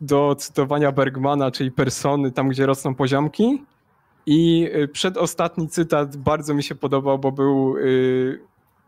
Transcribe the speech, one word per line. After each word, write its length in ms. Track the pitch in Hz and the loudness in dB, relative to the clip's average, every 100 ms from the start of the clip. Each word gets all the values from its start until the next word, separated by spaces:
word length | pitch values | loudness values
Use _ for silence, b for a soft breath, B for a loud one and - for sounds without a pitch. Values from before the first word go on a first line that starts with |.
do 340 | 143 143 143 143 | 0 2 2 0
cytowania 560 | - - 135 147 143 | -4 -2 0 2 2
Bergmana, 600 | 135 135 131 139 143 135 | 2 0 0 -2 0 -2
czyli 200 | - 131 | -2 -6
Persony, 600 | 127 131 - 139 143 135 | 0 -2 0 -2 0 -2
Tam, 180 | 127 135 | 0 -2
gdzie 160 | 131 135 | 0 0
rosną 300 | 135 143 131 | 0 -2 -2
poziomki. 680 | 131 139 147 - 226 277 - _ _ _ _ _ - | 0 0 0 0 0 0 -6 _ _ _ _ _ 2
I, 440 | 151 165 165 165 160 | 4 4 4 2 0
y, 120 | 143 | -2
przedostatni 800 | - 185 185 170 - 165 - 160 | -2 -4 -2 -4 -2 -4 -2 -6
cytat 500 | - 160 151 143 143 | -2 0 0 -2 -4
bardzo 360 | 135 156 147 | -2 -2 -2
mi 100 | 143 | -4
się 120 | 143 143 | -4 -6
podobał, 440 | 139 139 139 135 | -2 0 0 0
bo 120 | 135 | 0
był, 460 | 139 139 139 131 139 | 0 2 2 0 0
y, 640 | 135 131 127 127 127 143 - _ _ _ | 0 2 2 0 -2 -4 -14 _ _ _